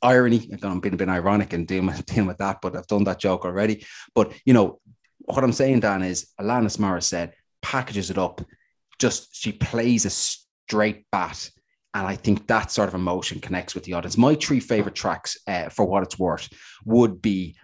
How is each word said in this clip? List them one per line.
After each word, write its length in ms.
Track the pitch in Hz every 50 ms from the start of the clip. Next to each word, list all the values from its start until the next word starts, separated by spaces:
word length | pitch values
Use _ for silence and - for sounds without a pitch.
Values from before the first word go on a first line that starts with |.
| -
irony, 360 | 123 127 127 123 120 117 113
I 180 | 113 - 101
don't 60 | 92 -
know, 80 | 98
I'm 100 | 92 90
being 140 | 87 101 90
a 40 | 87
bit 100 | 95 92
ironic 440 | 92 90 85 98 101 104 95 - 87
and 140 | 85 82
dealing 200 | 80 95 95 92
with, 200 | 95 - - -
<laughs> 0 |
dealing 200 | - - 120 101
with 120 | 92 87 -
that, 200 | 98 98 98 - -
but 140 | 92 85
I've 100 | 90 -
done 180 | - 104 101 98
that 160 | 98 95 -
joke 240 | - 98 92 90 -
already. 400 | 90 87 98 104 107 107 104 - - - - - - -
But, 180 | 120 104 - - - -
you 80 | 135 127
know, 280 | 117 101 90 - - _ _ - _ _ _ _ - -
what 160 | - - 135 131
I'm 100 | 123 113
saying, 280 | - 135 135 131 120
Dan, 220 | 110 107 98 95 92
is 260 | 92 90 - - _ _ -
Alanis 380 | 98 107 120 127 113 101 - -
Morissette 540 | 104 98 92 87 85 - 92 85 85 85 - _ _ _ _ _ -
packages 480 | - - 131 127 - 107 101 92 87
it 80 | 92 98
up. 220 | 92 - - - - - _ _ _ _ _ _ _ _ _ -
Just, 360 | - - - - - - -
she 160 | - - 113
plays 540 | 104 - - - - 117 113 123 120 113 -
a 60 | 95
straight 920 | - - - - - - _ _ _ _ _ - 107 107 107 107 104 - _ _
bat. 400 | - 95 90 80 - - - - _ _ _ _ _ _ _ _ -
And 120 | 101 98
I 80 | 92 98
think 320 | - - 113 101 104 -
that 240 | - 113 110 107 -
sort 180 | - - 104 92
of 60 | 92
emotion 460 | 92 90 90 90 92 90 - - 73
connects 340 | - - 95 90 87 - -
with 100 | 90 -
the 100 | 90 90
audience. 240 | 87 85 85 - 113
My 160 | 120 143 156
three 260 | 151 - - 147 123
favorite 340 | - - 120 107 101 101 -
tracks, 440 | - - 101 82 - - - - - -
uh, 220 | - 95 90 80 69
for 160 | - - 104
what 180 | 90 92 98 92
it's 160 | - - -
worth, 300 | 95 85 76 - - - - - - - - - -
would 380 | 110 113 120 120 110 95 90 -
be 340 | 113 98 95 92 82 - _